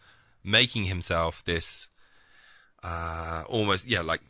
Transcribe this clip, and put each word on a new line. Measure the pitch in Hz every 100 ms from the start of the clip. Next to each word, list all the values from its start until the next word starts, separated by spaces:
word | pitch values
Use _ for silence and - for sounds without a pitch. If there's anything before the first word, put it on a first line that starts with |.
| - - _ _
making | 95 110 123 95
himself | 95 92 - 85 82 -
this, | - 85 - - - _ - - _ - - - _ _
uh, | 85 85 85 82 82 82 -
almost, | 117 104 95 123
yeah, | 101
like, | 80 80